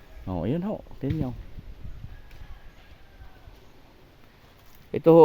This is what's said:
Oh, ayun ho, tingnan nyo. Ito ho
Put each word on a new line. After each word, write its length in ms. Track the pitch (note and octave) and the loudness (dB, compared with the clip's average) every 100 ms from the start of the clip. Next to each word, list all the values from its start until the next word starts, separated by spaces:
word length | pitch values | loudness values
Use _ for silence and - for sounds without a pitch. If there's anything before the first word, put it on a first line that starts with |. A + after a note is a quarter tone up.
| - - | -20 -14
Oh, 200 | F#2+ F2+ | -8 -4
ayun 200 | F#2+ E3 | -2 -2
ho, 160 | G3+ - - - | -4 -8 -12 -8
tingnan 200 | C3+ D#3+ | -4 -4
nyo. 100 | C3 - - - - - - - - - - - - - - - - - - - - - - - - - - - - - - - - - - - - | -4 -8 -12 -14 -14 -14 -12 -12 -14 -16 -16 -16 -16 -16 -18 -20 -20 -20 -20 -20 -20 -20 -20 -20 -20 -20 -20 -20 -20 -20 -20 -20 -20 -20 -20 -20 -10
Ito 220 | - D#3+ | 2 8
ho 100 | E3 | 12